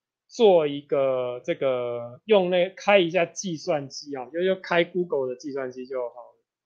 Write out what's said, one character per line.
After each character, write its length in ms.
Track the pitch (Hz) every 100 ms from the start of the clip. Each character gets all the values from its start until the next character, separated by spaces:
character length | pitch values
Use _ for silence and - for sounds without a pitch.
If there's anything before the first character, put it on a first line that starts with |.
| _ _ _
做 400 | - 214 170 151
一 160 | 143
个 580 | 143 143 135 127 123 123
这 100 | 175
个， 680 | 165 135 127 120 120 120 123 -
用 240 | 202 180
那， 180 | 180 185
开 300 | - 202 202
一 120 | 165
下 140 | 175
计 320 | 170 - 190 156
算 320 | 180 151 135
机 260 | - 147
啊， 120 | 135 123
就， 180 | 165
就 160 | 185 190
开 240 | - 175
Google 440 | 170 180 175 143 127
的 80 | 123
计 160 | 147
算 200 | 135 131
机 140 | 127 127
就 240 | 127 120
好 40 |
了。 220 | 120 113 _ _ _